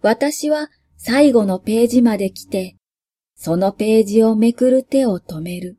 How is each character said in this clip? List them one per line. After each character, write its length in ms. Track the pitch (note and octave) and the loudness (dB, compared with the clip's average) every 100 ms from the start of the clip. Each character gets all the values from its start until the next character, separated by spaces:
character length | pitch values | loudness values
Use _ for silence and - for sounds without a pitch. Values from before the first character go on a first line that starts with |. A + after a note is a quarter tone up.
私 480 | G#3 A3+ C#4+ D4+ D4 | 0 0 -2 -4 -4
は 200 | D4+ D4+ _ _ _ | -4 -6 _ _ _
最 360 | - B3+ D4 | -4 2 4
後 120 | A#3 G3+ | 4 0
の 140 | F#3 | -4
ペ 240 | - A3 | -4 0
ー 40 | A#3 | 2
ジ 140 | A#3+ | 2
ま 160 | A#3 G#3 | 2 0
で 140 | F#3+ | -6
来 160 | - - | -8 -10
て、 300 | G3 F#3 _ _ _ _ _ _ _ | -8 -8 _ _ _ _ _ _ _
そ 220 | - E3+ | -6 -2
の 160 | G3 | -2
ペ 280 | G3+ G#3+ A3 | -2 0 2
ー 40 | G3+ | 2
ジ 180 | G#3 | 2
を 120 | A3 A3 | 2 2
め 180 | A3+ | 0
く 160 | A#3+ B3+ | 2 2
る 140 | C4 | 2
手 220 | C4 C4+ B3+ | 0 -2 0
を 140 | F3+ | -4
止 220 | _ D#3 | _ -12
め 180 | E3 F3+ | -10 -10
る。 180 | F#3 | -12